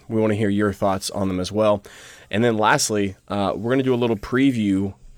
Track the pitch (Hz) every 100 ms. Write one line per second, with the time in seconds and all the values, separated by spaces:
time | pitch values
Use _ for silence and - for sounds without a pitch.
0 | - 110 110 107 104 101 104 95 101 95
1 | - - 95 92 90 101 107 101 - -
2 | - - - 98 120 107 107 143 - 104
3 | 98 95 - 101 98 - 117 131 131 120
4 | 120 104 - 123 139 120 104 95 98 -
5 | -